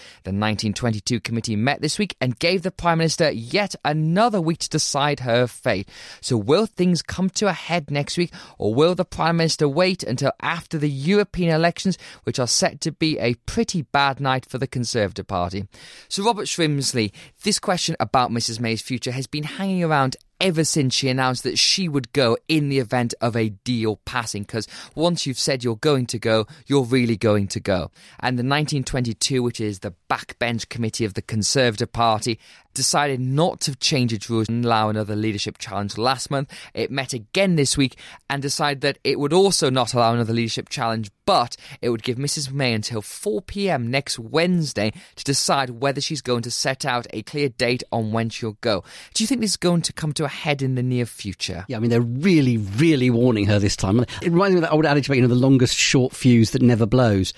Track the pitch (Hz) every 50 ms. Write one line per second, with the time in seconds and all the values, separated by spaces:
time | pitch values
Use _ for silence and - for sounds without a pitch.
0 | - - - - _ 92 95 101 107 110 107 92 - 107 98 - 127 117 110 104
1 | - - 123 113 - - 113 117 - - 110 104 113 135 143 - - 156 - -
2 | 208 180 - - 131 127 120 - - 170 185 190 165 185 - - - 170 165 165
3 | 160 160 - - 165 147 - 110 113 120 143 196 208 185 - - - 143 151 156
4 | 156 160 170 196 226 247 214 196 160 160 170 - - - - 156 - - - 139
5 | 139 147 143 - 123 127 117 120 127 120 - - - 127 104 95 98 - - -
6 | - - - - - - 127 110 98 110 147 190 226 - - - 180 180 175 151
7 | - - - - 185 185 - - 214 196 165 - - - 170 175 143 - 143 143
8 | 143 - - 175 175 160 - - - - - - - 104 110 127 156 175 185 175
9 | 175 - - - 156 165 170 165 165 160 - - 156 143 135 165 185 190 190 -
10 | - - 127 123 139 131 - - - 147 165 165 - - - 156 147 147 139 135
11 | 139 170 202 208 208 - - 175 180 170 160 156 165 170 - - - 190 175 -
12 | - - - - _ - 117 - 123 113 - - 190 165 156 - - 160 - -
13 | 170 160 151 - 110 120 120 - _ - - 226 233 - - 175 135 - - 143
14 | 139 139 131 127 139 135 131 131 - - - 123 135 - - 131 120 - - 120
15 | 104 92 92 - 92 - 98 90 87 90 92 101 98 - - - - - - -
16 | - _ - 196 202 233 226 202 143 - - - 165 151 147 139 131 - - 123
17 | 110 101 - - - - _ _ - 214 202 - - 208 180 170 - - 160 -
18 | 117 - - 131 123 - 113 117 - - 113 110 120 113 113 107 - - 131 117
19 | - 131 120 135 131 - - 151 151 151 - - 196 196 190 180 170 160 156 143
20 | 131 131 - - _ _ _ _ 180 190 165 160 156 - - 165 135 131 - -
21 | - 131 127 135 131 127 127 123 - 131 87 - - - - 196 190 165 143 139
22 | 123 - - 143 131 113 117 - - - 160 156 147 139 139 135 123 104 131 123
23 | 123 120 - - 113 120 110 117 113 110 101 98 _ - 123 117 110 110 104 -
24 | _ - - 123 117 110 - 101 101 - - 113 104 - - - - - - 147
25 | 160 175 175 - - 143 123 - - - 143 127 120 123 113 107 - 151 147 131
26 | 123 - - 107 - 117 110 110 107 - - - - - 139 143 127 113 127 131
27 | 120 117 113 95 - 110 104 104 98 95 - 104 - - 95 90 76 - - _
28 | - - - - - 127 127 120 120 131 139 151 151 143 151 139 127 - - 135
29 | 127 117 107 - - - 139 127 120 120 - - 110 107 101 95 - 101 92 -
30 | _ _ 135 113 - - - - 120 120 120 110 - - - 117 117 110 - -
31 | 117 101 92 110 - - 117 110 98 - - 139 127 120 107 110 120 - - 117
32 | 117 113 110 104 - 120 110 - _ - - - _ _ _ - 131 - - 156
33 | 147 143 135 123 127 127 135 147 165 185 - - - - 135 - - - 156 131
34 | 123 117 113 101 - - 117 113 110 107 117 120 120 117 113 110 107 107 107 107
35 | 107 98 107 104 107 110 101 101 - 107 98 - - - 98 98 101 98 - 104
36 | 113 127 135 120 - - 143 135 139 - - - - - _ - 113 - 127 139
37 | 131 - 139 117 104 - - 190 196 190 175 156 139 127 - 147 139 127 - -
38 | - - - - _ - 139 143 135 143 - - 151 147 143 135 143 143 135 -
39 | _ 131 147 110 143 143 156 185 196 196 170 - 170 135 127 131 120 113 - 123
40 | 117 113 120 120 117 107 117 117 117 110 - 131 - - - 139 123 113 113 113
41 | 107 98 - _ _ - 196 - 123 123 - - - - - - - 120 117 113
42 | - 127 117 120 139 143 - 156 143 131 135 143 135 123 113 110 107 - 120 110
43 | 104 - - - - 208 214 202 - - - 202 196 190 165 131 117 117 127 139
44 | - - - - 113 110 123 156 170 180 180 175 156 131 - 104 104 107 - -
45 | - - _ - - - 139 - - - 175 139 131 123 120 113 131 139 131 143
46 | 139 - 160 131 - - 123 117 113 120 - - - 139 135 - - 139 123 120
47 | 117 - - 110 110 - - 147 143 135 110 - 123 120 123 123 - - - 117
48 | 110 107 110 113 113 113 - - 120 110 104 - - 117 104 90 - - - -
49 | - - - - 220 - 277 240 220 196 - - - 175 175 170 160 - - -
50 | 156 156 139 - 156 135 - - - 151 147 135 135 131 131 123 123 127 127 123
51 | 120 113 - - - 101 90 - - - 87 85 95 - 127 107 113 117 120 117
52 | 120 117 120 131 156 202 175 156 135 127 120 113 104 95 98 113 160 165 156 131
53 | 123 127 120 117 123 127 113 104 101 98 104 104 98 98 - - - 95 98 120
54 | 123 - - - - 185 170 175 196 196 185 175 160 156 156 151 156 147 143 147
55 | 127 - 139 123 123 120 120 123 127 135 135 127 127 127 - - - - - 139
56 | 123 131 - - - 127 120 117 113 - - 131 127 117 120 107 113 98 120 127
57 | 127 113 101 95 92 - -